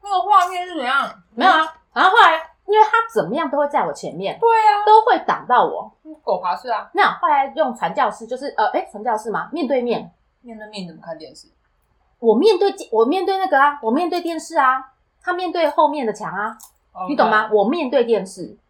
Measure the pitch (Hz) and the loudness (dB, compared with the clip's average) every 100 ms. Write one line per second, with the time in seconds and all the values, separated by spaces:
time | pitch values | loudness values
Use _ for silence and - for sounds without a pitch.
0 | 392 381 370 403 359 359 359 330 247 269 | -4 -4 2 2 2 -4 -8 -8 -2 -2
1 | 240 - _ 220 359 320 320 - _ - | -4 -10 _ 0 4 4 0 -6 _ 0
2 | 349 440 370 320 - _ - 427 427 453 | 4 6 6 4 -6 _ 0 4 4 2
3 | 453 214 165 262 302 285 285 294 170 143 | 0 -4 -2 -4 -4 -2 -2 -2 -4 -6
4 | 160 160 190 - 466 453 427 415 415 427 | -10 -8 -8 0 2 4 4 2 6 6
5 | 440 349 - - - 240 170 - - _ | 6 0 0 -6 2 2 2 -2 -12 _
6 | 311 311 - 180 180 185 254 214 - 359 | -20 -14 -4 -4 -4 -6 -4 -6 -4 0
7 | 370 - 339 285 269 233 302 226 170 180 | 0 0 0 0 0 -2 -4 -2 -6 -2
8 | 233 - 226 247 277 - 214 302 359 208 | -2 -4 -12 -10 -8 -2 -2 -2 -6 -8
9 | 226 214 233 180 - 311 262 269 240 185 | -4 -4 -4 -8 -6 -6 -2 -2 -2 -4
10 | - _ _ _ 240 220 214 214 175 165 | -6 _ _ _ -20 -20 -16 -14 -14 -16
11 | 170 156 151 151 _ _ _ _ _ _ | -16 -16 -16 -20 _ _ _ _ _ _
12 | _ _ 233 214 403 381 403 - - 220 | _ _ 2 4 4 4 0 -2 -4 0
13 | 233 370 359 381 381 277 285 285 220 262 | 2 2 0 -2 0 4 4 2 -2 -2
14 | 339 349 339 330 - 330 262 262 277 _ | -2 -4 -4 -8 -4 0 2 0 -6 _
15 | _ _ - 349 359 349 311 294 302 294 | _ _ -6 -6 -4 -2 -2 2 0 0
16 | 233 208 190 180 214 233 - _ _ 185 | -6 -6 -8 -8 -8 -10 -20 _ _ -14
17 | 185 277 226 214 214 214 202 349 269 277 | -8 0 2 2 2 0 0 -2 -2 0
18 | 226 214 185 - 156 104 | 2 0 -2 -14 -16 -16